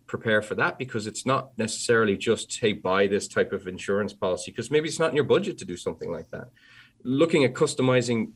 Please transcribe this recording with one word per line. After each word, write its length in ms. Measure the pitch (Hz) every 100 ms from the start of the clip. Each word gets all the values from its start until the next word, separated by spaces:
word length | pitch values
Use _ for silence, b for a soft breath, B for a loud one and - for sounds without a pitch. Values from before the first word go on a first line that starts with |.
| -
prepare 360 | - 113 107
for 120 | - 98
that? 220 | 165 175
Because 280 | 131 113 104
it's 180 | -
not 320 | 127 135 - -
necessarily 600 | 110 - - 113 110 95
just, 420 | 113 107 - -
"Hey, 140 | 110
buy 320 | 98 92 95 101
this 220 | 101 -
type 240 | 107 92
of 140 | 98 92
insurance 460 | 90 - 101 101
policy," 400 | - 95 87 -
'cause 180 | 110 107
maybe 180 | 151 156
it's 100 | 151
not 120 | 160
in 60 | 147
your 80 |
budget 320 | 131 - 98 -
to 60 |
do 120 | 92 87
something 340 | 92 82 -
like 200 | 85 -
that. 180 | - - b b b b _
Looking 420 | 123 135 165 165
at 100 | 127
customizing 800 | - 151 - 131 127 117 113 107